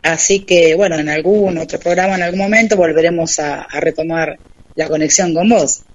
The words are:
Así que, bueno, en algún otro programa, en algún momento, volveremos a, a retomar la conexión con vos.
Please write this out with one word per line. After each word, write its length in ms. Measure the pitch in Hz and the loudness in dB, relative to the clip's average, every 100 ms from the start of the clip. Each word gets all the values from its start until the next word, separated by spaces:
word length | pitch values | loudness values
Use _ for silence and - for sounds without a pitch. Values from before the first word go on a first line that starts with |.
Así 400 | 160 165 - 196 | -2 -2 0 -2
que, 340 | 196 175 165 160 | 2 4 4 4
bueno, 220 | 202 160 | 0 0
en 120 | 151 | -4
algún 480 | 151 170 208 196 165 | -2 0 2 0 -2
otro 220 | 165 - | -6 -6
programa, 360 | 170 175 190 185 | -2 0 0 -2
en 80 | |
algún 160 | 175 190 | -4 -2
momento, 380 | 196 220 226 202 | 0 2 2 2
volveremos 640 | 170 156 165 170 160 - | 2 2 2 0 -2 -4
a, 240 | 147 143 | -4 -6
a 160 | - 143 | -8 -4
retomar 580 | 160 156 165 165 156 147 - _ - - | -4 -4 -4 -2 -4 -6 -20 _ -12 -6
la 120 | 156 | -2
conexión 460 | 156 156 - 180 | -2 0 0 0
con 160 | 160 208 | 2 4
vos. 320 | 226 143 - - | 4 2 -4 -10